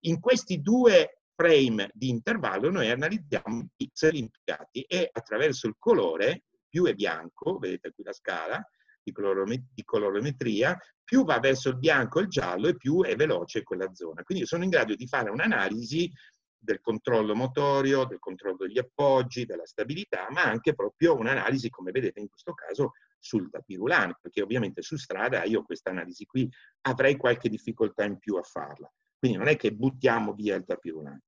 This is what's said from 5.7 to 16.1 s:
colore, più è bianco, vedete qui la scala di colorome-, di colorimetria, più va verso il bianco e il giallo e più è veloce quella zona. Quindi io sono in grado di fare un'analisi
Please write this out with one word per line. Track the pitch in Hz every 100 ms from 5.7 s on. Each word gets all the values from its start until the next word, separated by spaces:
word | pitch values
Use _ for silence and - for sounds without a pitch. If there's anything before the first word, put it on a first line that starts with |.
| -
colore, | 220 190 92 80 110 180 _ _ _
più | 160 175
è | 104
bianco, | 98 80 85 - 156 190
vedete | 95 92 -
qui | -
la | 98
scala | 101 - 87 80 135 - _ _ _
di | -
colorome-, | 98 101 95 98 127 127
di | -
colorimetria, | - 113 101 101 139 139 123 104 131 185 - _
più | - 254
va | 170 139
verso | 135 131 139
il | 127
bianco | 147 143 120 160
e |
il | 196
giallo | 160 90 90 143
e | 147
più | 131 165
è | 160 110
veloce | 156 92 87 143
quella | 131 90 95
zona. | 92 85 80
Quindi | - 190
io | 123
sono | 170
in | 185
grado | 165 110
di | 104 127
fare | 135 107
un'analisi | 113 214 147 98 107 113 151 175